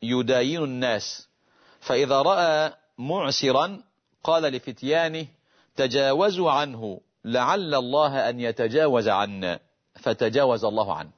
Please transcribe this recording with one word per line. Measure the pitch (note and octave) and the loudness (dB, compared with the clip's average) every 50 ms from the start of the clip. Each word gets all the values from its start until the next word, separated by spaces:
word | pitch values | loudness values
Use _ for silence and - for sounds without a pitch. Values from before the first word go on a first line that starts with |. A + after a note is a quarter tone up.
| A2+ | -4
يداين | A#2 B2 B2+ A#2+ A2+ C3 B2 B2 C3+ D#3+ E3+ D#3 | -2 -2 0 2 2 2 2 2 0 -2 -2 -4
الناس، | C3+ B2+ B2 B2+ B2 A2+ G2+ - - - - - _ _ _ _ _ _ _ _ _ _ _ | -4 -4 -4 -2 -2 -2 -2 -4 -8 -12 -14 -16 _ _ _ _ _ _ _ _ _ _ _
فإذا | - - C3 B2+ C#3 B2+ C#3 C3+ | -6 -2 0 0 2 2 2 2
رأى | C#3+ F3 G3 F#3 F3 E3 D#3 D3+ D#3 D#3 - - _ _ _ - | 4 4 2 2 2 2 2 2 0 -2 -4 -8 _ _ _ -10
معسراً | B2 C#3+ E3+ G3 D#3+ C3+ - - - C3 B2+ C3+ D#3+ F#3+ G3+ - - _ _ _ _ _ _ _ - | -8 -6 -4 -2 -2 -2 -2 0 0 2 2 2 2 0 -4 -10 -18 _ _ _ _ _ _ _ -2
قال | D#3+ E3 E3 D#3+ | 0 0 2 2
لفتيانه: | C#3+ B2+ B2+ - C3+ A#2+ - C3 C3+ D3+ E3 E3 D#3+ D#3+ D#3+ D#3 - - _ _ _ _ _ _ _ _ | 0 -2 -4 -8 -12 -12 -8 -4 0 0 2 0 0 -2 -6 -10 -12 -16 _ _ _ _ _ _ _ _
'تجاوزوا | - C3+ B2+ A#2 C#3 C#3 C3+ C#3 D#3 G3 G#3 F#3+ F3+ F3+ D#3 | -2 -2 0 2 2 2 2 2 4 2 2 2 2 2 2
عنه | C#3 C#3+ D3 C#3+ B2 A2 A2+ G#2 F#2 - - _ _ _ - | 2 2 0 -2 -4 -8 -10 -10 -10 -10 -14 _ _ _ -6
لعل | A2 A#2 B2 B2 C#3+ F#3 G3+ F#3 D#3 D3 | -2 0 0 2 2 2 0 0 0 0
الله | C3+ B2 B2 C3+ D3 D3+ C#3+ C#3 C3+ G#2+ A#2 | 0 0 0 2 2 2 2 2 0 -2 -2
أن | A#2+ B2 | -2 -2
يتجاوز | A#2+ A#2 A2+ - A#2+ A2 A#2 D3+ D#3 D3 B2 A#2 G#2 A2 | -4 -4 -2 -2 -2 0 2 2 2 4 4 2 2 2
عنا'، | G2 G2 G#2 G#2 G2+ F#2+ F#2 F2 E2+ - - _ _ _ _ _ _ | 2 2 0 -2 -4 -6 -4 -4 -6 -6 -10 _ _ _ _ _ _
فتجاوز | - - A#2 A2 - A#2+ A2 A2+ C#3 C#3 B2+ A#2 G#2+ A2+ | -8 -4 -4 -2 0 0 0 2 2 2 2 2 0 0
الله | G#2+ G#2+ A2 G#2+ G2 E2+ | -2 0 0 -2 -2 -2
عنه". | D#2 D#2 D#2 - | -6 -8 -12 -18